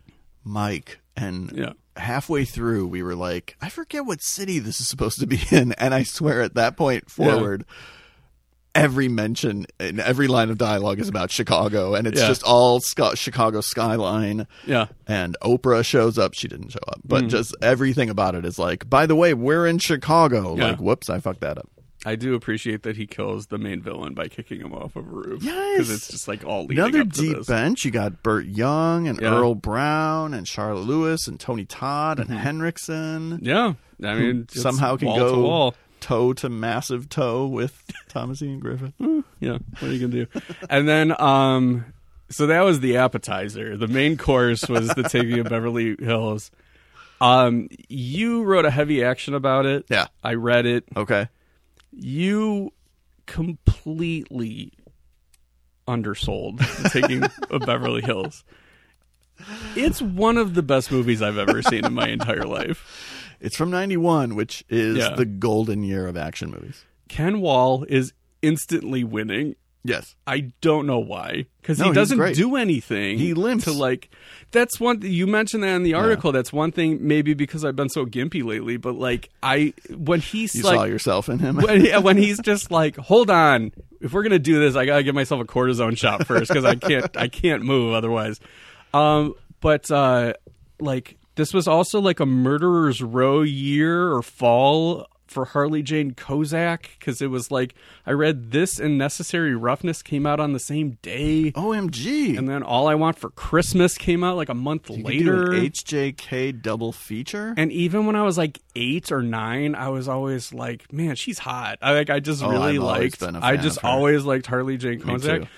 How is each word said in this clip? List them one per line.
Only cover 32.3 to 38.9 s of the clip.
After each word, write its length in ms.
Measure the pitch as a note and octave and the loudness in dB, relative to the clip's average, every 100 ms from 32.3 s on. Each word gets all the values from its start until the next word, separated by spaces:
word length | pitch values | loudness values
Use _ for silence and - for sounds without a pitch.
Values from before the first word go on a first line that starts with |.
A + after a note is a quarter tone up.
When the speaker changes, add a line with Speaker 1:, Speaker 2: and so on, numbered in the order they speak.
| A2+ | -4
Speaker 1:
Henriksen. 1000 | C3+ D#3+ E3 E3 - D#3+ D#3+ D#3+ D#3+ E3+ | -4 -4 -6 -6 -8 -8 -6 -8 -8 -6
Speaker 2:
Yeah. 340 | A#2+ F3+ A#3 C3+ _ - | -2 0 0 -2 _ -10
I 120 | G#2 A2 | -6 -2
Speaker 1:
Who 40 | |
Speaker 2:
mean, 200 | B2 B2 A#2 | 0 -2 -6
it's 120 | B2+ | -4
Speaker 1:
somehow 360 | B2+ C3 C3+ E3 | -2 0 0 0
can 100 | B2 | 0
Speaker 2:
wall 80 | A2 | 2
to 60 | |
Speaker 1:
go 180 | B2 B2+ | 2 4
Speaker 2:
wall. 320 | B2 E3 C3 - _ _ | 2 2 0 -2 _ _
Speaker 1:
toe 320 | - A#2 B2 | -4 0 2
to 160 | C3 C3 | 0 -6
massive 580 | A#2 A2 A#2 - B2 C#3 | -6 -4 -4 -4 -8 -6
toe 400 | - B2+ A#2+ C3+ | -4 -2 -2 -2
with 340 | A#2+ C3 - - - | -4 -6 -8 -18 -20
<laughs> 140 | - | -12
Thomas 320 | C3+ A#2+ C3+ | -10 -8 -8
Ian 180 | D3 C3+ | -8 -8
Griffith. 320 | A#2+ B2+ C3+ | -8 -8 -10